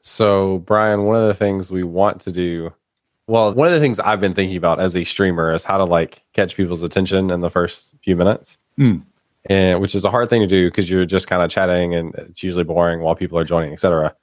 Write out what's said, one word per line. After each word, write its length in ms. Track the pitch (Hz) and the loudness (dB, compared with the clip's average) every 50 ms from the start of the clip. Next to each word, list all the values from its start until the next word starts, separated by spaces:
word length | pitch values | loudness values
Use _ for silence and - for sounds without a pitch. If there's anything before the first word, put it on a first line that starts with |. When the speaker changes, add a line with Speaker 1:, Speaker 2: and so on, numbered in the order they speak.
Speaker 1:
So, 580 | _ - - - 110 104 101 98 98 95 95 92 | _ -10 -2 0 2 4 4 4 2 0 -2 -4
Brian, 440 | 85 - 107 107 107 107 104 104 101 | -2 0 2 2 4 2 2 2 2
one 100 | 104 110 | 2 2
of 120 | 113 110 | 2 2
the 60 | 107 101 | 2 2
things 380 | - 107 101 98 98 92 - | 0 0 -2 0 -2 -6 -6
we 120 | 92 92 90 | -6 -6 -6
want 380 | 85 85 92 101 104 - 87 | -4 0 0 0 0 0 -4
to 100 | - 101 | -10 -8
do, 420 | 85 90 90 87 85 82 82 82 - _ _ _ _ _ _ _ _ _ _ | -6 -4 -4 -4 -4 -6 -8 -10 -14 _ _ _ _ _ _ _ _ _ _
well, 260 | - 110 117 110 104 98 | 0 2 2 2 2 2
one 140 | 123 151 | 2 2
of 60 | 175 175 | 2 4
the 60 | 156 | 2
things 200 | 151 135 110 101 | 2 0 0 -2
I've 200 | - 104 110 98 | 0 0 0 0
been 140 | 104 98 87 | 0 -2 0
thinking 240 | 98 95 92 92 | 0 -2 -2 -2
about 220 | 87 82 85 80 78 | -2 0 0 0 2
as 160 | 92 92 85 | 0 0 0
a 80 | 90 82 | -2 -4
streamer 480 | - - - 101 92 87 82 82 82 80 | -4 -2 0 0 0 2 0 0 0 0
is 100 | 82 - | -2 -2
how 140 | - 98 | -2 0
to, 80 | 98 95 | 0 2
like, 380 | 87 87 82 82 - - _ _ _ _ | 2 2 0 0 -2 -6 _ _ _ _
catch 220 | - 98 87 - | -2 -2 -2 0
people's 260 | - 95 85 87 80 | -4 -2 -2 -2 -6
attention 480 | 87 82 - 101 92 90 98 95 95 92 | -6 -4 -2 -2 0 0 0 0 0 0
in 120 | 87 87 | -2 -2
the 80 | 87 85 | -2 -2
first 420 | - 90 87 85 - - - _ _ _ | 0 -2 -2 -2 -6 -12 -18 _ _ _
few 140 | _ 101 90 | _ -2 0
minutes. 420 | 87 87 98 110 - - - - _ _ _ _ - | 2 2 2 0 -2 -8 -20 -20 _ _ _ _ 2
Speaker 2:
Mm. 240 | 139 120 98 - - _ _ _ _ _ _ _ _ | 2 2 2 0 -6 _ _ _ _ _ _ _ _
Speaker 1:
And, 340 | 98 98 98 92 92 90 90 | 0 2 2 4 2 2 0
which 120 | 98 95 - | -2 -2 -2
is 80 | 101 92 | -2 -2
a 60 | 104 | 0
hard 180 | 104 120 120 113 | 0 0 0 2
thing 120 | 120 113 | 2 2
to 60 | 104 | 2
do 220 | 92 98 95 90 87 | 4 4 2 2 2
'cause 180 | - - 95 85 | 0 -2 -2 0
you're 160 | 95 92 92 | 0 0 0
just 220 | 82 95 92 - | 0 0 -2 -2
kinda 200 | - 92 90 87 | 0 0 0 0
chatting 460 | 82 - - 95 90 90 90 90 87 87 | 0 0 -2 0 0 0 0 0 0 -2
and 180 | 85 82 82 - | -4 -4 -6 -10
it's 280 | - - 82 85 - - | -14 -16 -16 -16 -10 -8
usually 200 | 92 87 87 85 | -4 -2 -2 -4
boring 380 | 80 82 87 87 85 85 82 | 0 0 0 0 0 0 -2
while 140 | 82 80 82 | -2 -2 -2
people 220 | - 95 82 82 | -2 -4 -4 -2
are 60 | 85 82 | -4 -2
joining, 300 | 78 85 82 80 73 76 | 0 -2 -2 -2 -4 -6
et 60 | - | -2
cetera. 360 | - 92 85 80 78 76 - _ | 0 0 2 2 0 -2 -4 _